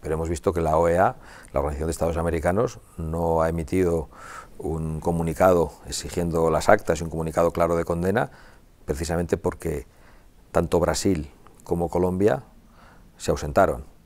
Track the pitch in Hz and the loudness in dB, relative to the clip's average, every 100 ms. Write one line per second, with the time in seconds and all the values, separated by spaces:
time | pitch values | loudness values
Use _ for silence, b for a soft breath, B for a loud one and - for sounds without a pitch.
0 | 76 80 82 85 101 82 80 80 85 87 | -4 -2 -2 -2 -2 0 2 4 4 4
1 | 107 - B B B 69 71 71 80 80 | 2 0 B B B -4 -2 -2 -4 -2
2 | 82 85 82 82 85 95 131 - - - | -2 0 -2 0 0 0 -2 -4 -18 -10
3 | 80 82 82 82 82 82 78 95 87 85 | -6 -2 0 2 2 0 -2 0 2 0
4 | 76 B B B B - - 80 80 78 | -4 B B B B -10 -6 -4 -4 -4
5 | 87 85 82 76 92 87 78 - - - | -2 0 -2 4 6 6 2 -4 -10 -10
6 | - 87 85 82 82 78 - 107 - 82 | -6 -4 -2 2 2 2 4 2 4 -2
7 | 82 80 80 80 85 87 82 85 82 85 | -2 -4 -4 2 0 2 0 0 0 -2
8 | 92 107 143 b b b b - - 73 | 0 0 -2 b b b b -20 -8 -6
9 | 82 85 85 90 90 - 82 73 - b | -2 -2 0 -2 -2 -6 -6 -6 -10 b
10 | b b b - - 87 85 87 82 78 | b b b -20 -2 0 2 2 2 0
11 | 98 85 73 - - - - 85 85 87 | 0 0 -4 -14 -20 -20 -6 -4 -2 0
12 | 90 92 104 131 - - - b b b | 0 2 0 0 -6 -20 -20 b b b
13 | b - - 76 76 71 90 62 - - | b -12 -4 -4 0 2 2 2 -8 -20